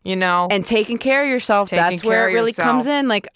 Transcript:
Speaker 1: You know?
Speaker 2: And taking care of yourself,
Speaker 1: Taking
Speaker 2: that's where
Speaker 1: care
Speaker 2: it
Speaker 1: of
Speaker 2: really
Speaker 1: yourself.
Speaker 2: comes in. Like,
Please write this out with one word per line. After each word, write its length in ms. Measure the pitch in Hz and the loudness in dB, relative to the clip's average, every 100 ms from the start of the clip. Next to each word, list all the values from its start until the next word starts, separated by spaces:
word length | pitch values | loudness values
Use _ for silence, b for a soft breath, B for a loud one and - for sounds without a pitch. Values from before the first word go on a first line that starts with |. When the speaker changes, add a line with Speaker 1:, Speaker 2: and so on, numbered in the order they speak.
Speaker 1:
You 120 | 190 185 | -6 -2
know? 320 | 185 175 180 | 0 2 0
Speaker 2:
And 160 | 202 175 | -2 0
taking 320 | 226 226 240 | 0 0 -2
care 260 | 262 269 | 0 0
of 60 | 285 | 0
yourself, 400 | 254 - 208 202 | -2 0 0 2
Speaker 1:
Taking 140 | 180 | 0
Speaker 2:
that's 200 | 175 180 | 0 0
where 180 | 214 220 | 0 0
Speaker 1:
care 40 | 226 | 2
Speaker 2:
it 40 | |
Speaker 1:
of 20 | |
Speaker 2:
really 160 | 233 226 | 2 0
Speaker 1:
yourself. 160 | 220 170 | 0 0
Speaker 2:
comes 220 | 247 247 | 0 0
in. 200 | 285 269 | 0 0
Like, 200 | 208 - | -2 -4